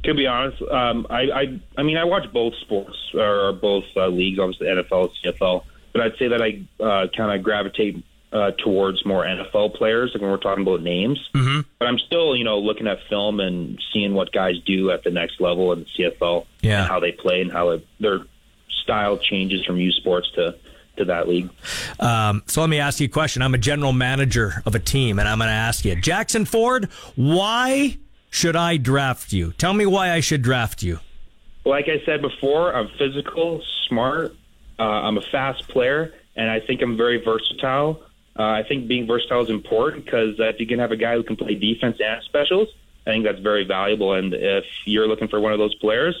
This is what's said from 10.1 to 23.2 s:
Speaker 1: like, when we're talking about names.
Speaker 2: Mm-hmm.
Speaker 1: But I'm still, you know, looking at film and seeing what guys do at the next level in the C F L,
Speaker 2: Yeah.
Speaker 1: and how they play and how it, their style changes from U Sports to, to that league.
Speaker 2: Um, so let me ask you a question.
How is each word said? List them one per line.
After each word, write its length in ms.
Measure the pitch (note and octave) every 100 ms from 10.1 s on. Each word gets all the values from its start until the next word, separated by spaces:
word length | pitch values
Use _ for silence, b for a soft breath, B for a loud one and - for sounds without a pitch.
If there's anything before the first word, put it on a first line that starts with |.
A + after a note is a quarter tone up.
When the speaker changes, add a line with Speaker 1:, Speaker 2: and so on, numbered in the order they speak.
| G#2
Speaker 1:
like, 80 |
when 80 | G2+
we're 60 | G2
talking 260 | G2+ G2
about 180 | F#2+ F2+
names. 380 | E2+ F2 G#2+ C#3 - C#3+
Speaker 2:
Mm-hmm. 240 | C3 C#3+ C#3+ _
Speaker 1:
But 100 | A#2+
I'm 120 | A#2+
still, 360 | - E3+ D#3+ B2+
you 80 |
know, 140 | A#2 G#2
looking 300 | G#2 G#2+ A2
at 100 | F#2 -
film 300 | G#2 G#2 G#2
and 380 | F#2+ F2+ E2+ F#2+ -
seeing 220 | G#2+ G2+ G2
what 160 | F2
guys 240 | G2 F#2+ F2+ -
do 240 | F#2+ F#2+
at 140 | E2+
the 80 | F2+
next 280 | E2+ E2 -
level 320 | F2 F2 F#2
in 100 | E2+
the 40 | E2 -
C 100 | F2
F 80 | -
L, 280 | F2 F2 - _
Speaker 2:
Yeah. 180 | A2 G#2
Speaker 1:
and 80 | F2+
how 120 | F2+
they 120 | F2
play 300 | - F#2 F2+
and 100 | F2+
how 180 | F2 F2
it, 160 | E2 - _
their 220 | G#2 F#2+ - _ _ _ _ -
style 380 | - G#2+ G2+ G2+
changes 440 | - G2 F#2+ F#2+ -
from 120 | F2+
U 140 | F2+
Sports 400 | F2+ - F2+ -
to, 220 | - E2+ - B B B -
to 80 | F#2
that 240 | E2+ F2
league. 220 | F2 F2+ - B B B -
Speaker 2:
Um, 420 | A#2+ A2+ G#2+ G2+ -
so 140 | -
let 100 | D#3+
me 80 | D3+
ask 200 | C#3+ -
you 60 | C#3
a 40 |
question. 340 | E3